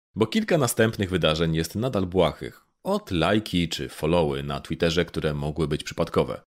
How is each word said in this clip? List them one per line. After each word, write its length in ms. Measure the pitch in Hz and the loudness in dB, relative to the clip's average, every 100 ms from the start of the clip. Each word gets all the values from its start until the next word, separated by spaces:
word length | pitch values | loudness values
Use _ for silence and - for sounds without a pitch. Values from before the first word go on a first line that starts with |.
| _ 95 | _ -2
bo 120 | 110 | 0
kilka 300 | 220 214 175 | 0 2 2
następnych 520 | 123 - 113 113 92 | 2 2 2 2 -2
wydarzeń 460 | 90 80 78 82 80 | 2 2 4 2 0
jest 200 | 82 98 | -2 -2
nadal 300 | 131 104 92 | -2 -2 0
błahych. 600 | 92 80 - 60 - _ _ | 2 2 0 -10 -14 _ _
Od 280 | - 202 - | -4 -4 -2
lajki 580 | 87 82 107 107 90 82 | 0 2 2 2 0 0
czy 200 | - 67 | -4 -8
followy 540 | - 76 87 78 69 | -4 2 2 2 -2
na 160 | 71 69 | -4 -6
Twitterze, 460 | - 76 85 82 85 | -6 -2 0 2 -2
które 280 | - 78 | -2 -4
mogły 340 | 73 73 78 76 | -2 -4 -2 -2
być 160 | 76 | -2
przypadkowe. 580 | - - 82 - 67 - - | -6 -4 -2 0 0 -4 -12